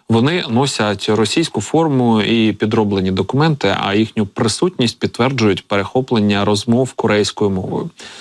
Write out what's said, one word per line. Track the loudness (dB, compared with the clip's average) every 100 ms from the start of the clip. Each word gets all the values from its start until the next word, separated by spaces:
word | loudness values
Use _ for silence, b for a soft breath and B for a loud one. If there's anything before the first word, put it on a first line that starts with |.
| 0
Вони | 2 2 0 0
носять | 0 0 0 -2 -2 0
російську | 0 2 0 -2 -2
форму | -2 0 2 2 2 2
і | 2 2 2
підроблені | 0 0 0 0 0 0
документи, | -2 -2 0 0 2 0 0
а | 0
їхню | 0 0 -2 -4
присутність | -2 -2 0 -2 0 -4 -2
підтверджують | -6 -2 -2 2 0 0 -2
перехоплення | -4 -2 -2 0 0 2 0
розмов | 0 0 0 0 0
корейською | -2 0 0 0 0 -2
мовою. | -2 -4 -6 -8 -12 B B